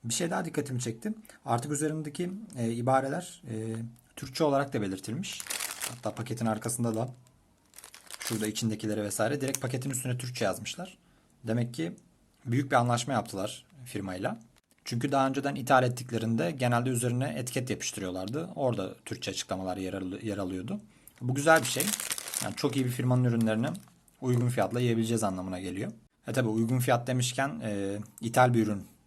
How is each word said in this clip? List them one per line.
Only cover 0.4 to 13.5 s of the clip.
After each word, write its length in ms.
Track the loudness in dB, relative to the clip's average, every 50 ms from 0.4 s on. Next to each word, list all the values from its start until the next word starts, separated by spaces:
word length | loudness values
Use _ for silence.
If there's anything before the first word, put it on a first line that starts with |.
| -4
dikkatimi 340 | -2 -2 -2 -2 -2 -4 -4
çekti. 340 | -2 -4 -6 -4 -4 -6 -6 -6 -10 -20 -20 -14 _
Artık 260 | 0 0 0 0 -2
üzerindeki, 600 | -2 0 0 0 0 -2 -6 -6 -4 -4 -4 -4 -4 -8 -12 -12 -4
e, 140 | -2 -2 0
ibareler, 720 | 0 0 2 4 4 4 4 2 -2 -4 -4 -8 -16 -16 -12 -8
e, 260 | -6 -6 -4 -4 -4 -6 -6 -8 -10 -16 _ _ _
Türkçe 280 | -12 -12 -10 0 2 4
olarak 300 | 4 4 4 2 2 0
da 80 | -2
belirtilmiş. 600 | 0 0 -4 -6 -6 -6 -6 -6 -6 -8 -8 -10 -8 -6 -6 -4 -4 -6 -6 -6 -8 -8
Hatta 260 | -8 -6 -6 -6 -4
paketin 300 | -4 -6 -6 -4 -2 0
arkasında 500 | 0 0 0 -2 -4 -2 0 0 0 0
da 140 | 0 -2 -4 -6 -14 -20 -20 _ _ _ _ _ _ _ _ -20 -20 -20 -20 -20 -20 -18 -18 -14 -8
şurada 280 | -6 -4 -2 0 -2
içindekileri 560 | -2 -2 0 -2 -2 -2 -2 -2 -2 -2 0 -2
vesaire 380 | -2 0 0 0 0 0 0
direkt 200 | -2 -2 -2 -2
paketin 280 | -2 -2 -2 -2 -2 -2
üstüne 280 | -4 -4 -2 -2 -4
Türkçe 280 | -2 -4 -8 -2 0 0
yazmışlar. 520 | 0 0 -2 -6 -8 -8 -8 -10 -12 -12 _ _ -20 -20 _ _ _ _ _ -2
Demek 300 | 0 2 2 0 0 -2
ki 220 | -4 -4 -4 -4 -10 -18 _ _ _ _ _ _ _ _
büyük 260 | 0 2 2 2 4
bir 40 | 4
anlaşma 380 | 4 6 6 2 2 2 0 0
yaptılar 520 | 0 0 -2 -4 -4 -4 -4